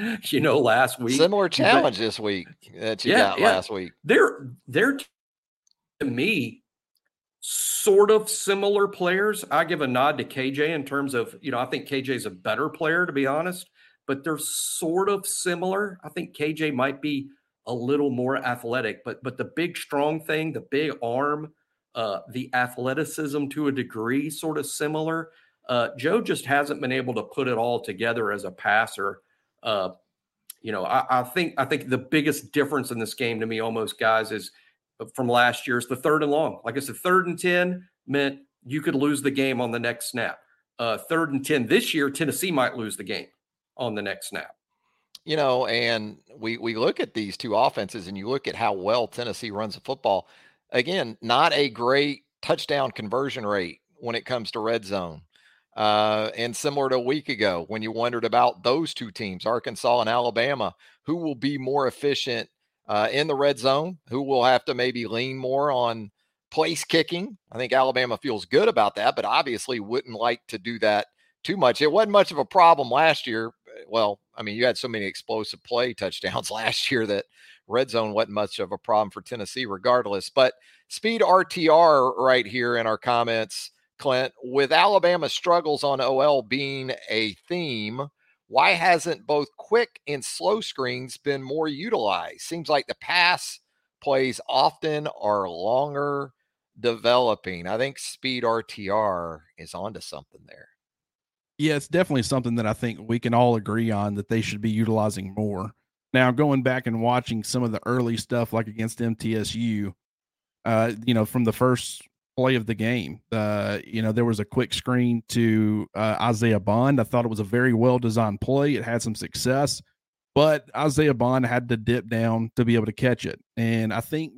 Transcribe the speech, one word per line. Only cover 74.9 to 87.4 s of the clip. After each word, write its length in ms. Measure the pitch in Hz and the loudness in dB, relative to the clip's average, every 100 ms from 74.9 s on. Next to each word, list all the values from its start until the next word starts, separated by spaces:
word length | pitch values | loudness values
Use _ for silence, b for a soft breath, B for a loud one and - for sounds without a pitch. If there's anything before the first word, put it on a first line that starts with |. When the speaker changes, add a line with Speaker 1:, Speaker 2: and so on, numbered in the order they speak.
| 113 | -4
Speaker 2:
explosive 580 | 98 - - 110 104 - | -6 -8 -6 -6 -6 -10
play 320 | - 120 127 | -4 -2 0
touchdowns 560 | 113 95 - 92 - - | -2 -6 -4 -4 -4 -4
<laughs> 0 | |
last 400 | 110 113 113 - | -4 -2 -2 -2
year 160 | 127 107 | 0 0
that 200 | 101 - b b b - | -2 -4 b b b -4
red 220 | 117 131 | -2 0
zone 220 | 113 110 | 0 0
wasn't 220 | 104 110 | 0 0
much 240 | 104 104 - | -2 -4 -4
of 140 | 92 | -6
a 60 | 98 | -6
problem 320 | - 107 104 | 0 0 0
for 120 | 101 | -6
Tennessee 440 | - 120 98 131 120 | -12 -10 -8 -8 -6
regardless. 640 | 95 120 123 104 101 - | -2 2 2 2 -4 0
But 240 | - 127 - b b _ | 4 4 2 b b _
Speed 340 | - 220 226 | -4 0 2
R 220 | 185 185 | 6 6
T 240 | 175 180 156 | 4 2 6
R 440 | 156 170 143 127 113 | 8 8 8 4 2
right 240 | 131 127 | 4 4
here 320 | 120 123 120 120 | 2 -2 0 0
in 120 | 113 | 0
our 100 | 107 | 0
comments, 720 | 127 120 117 113 110 - - _ _ - | 2 2 2 0 -4 -8 -14 _ _ -6
Clint, 320 | 139 127 131 - | 0 0 -2 -6
with 300 | 127 131 131 | -2 0 4
Alabama's 600 | 160 196 196 175 175 143 | 6 6 4 4 2 -2
struggles 520 | - 180 175 156 143 | -2 2 2 2 0
on 160 | 143 135 | 0 0
O 200 | 127 135 | 2 4
L 220 | 147 139 | 4 4
being 480 | 110 135 139 135 131 123 - | 0 -4 -4 -6 -8 -8 -4
a 260 | 110 110 87 | -2 -2 -4